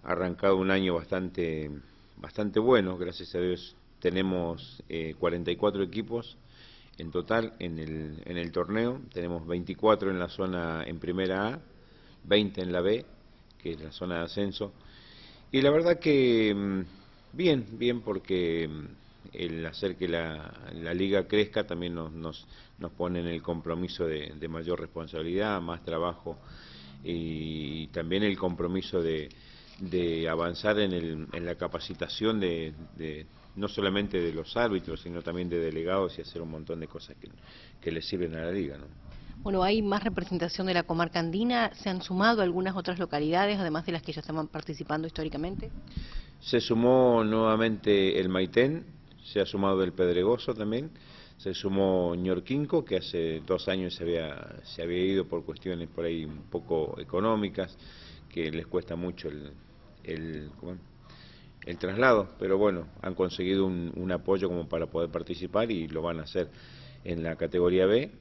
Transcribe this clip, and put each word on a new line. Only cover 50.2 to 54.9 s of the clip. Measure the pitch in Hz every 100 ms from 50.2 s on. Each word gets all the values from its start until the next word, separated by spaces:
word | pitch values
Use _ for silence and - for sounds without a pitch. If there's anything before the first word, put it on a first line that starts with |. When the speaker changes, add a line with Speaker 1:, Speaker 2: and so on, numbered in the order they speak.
| 95 120 -
Speaker 1:
también, | 110 104 113 156 - - - - -
se | 98
sumó | 90 101 98 98 92 87 87
Ñorquinco, | 92 90 90 135 147 165
que | - 92
hace | - 87 82 80 78
dos | 92 -
años | 95 90 -
se |
había, | 85 82 78 71 78 -
se | - -
había | 85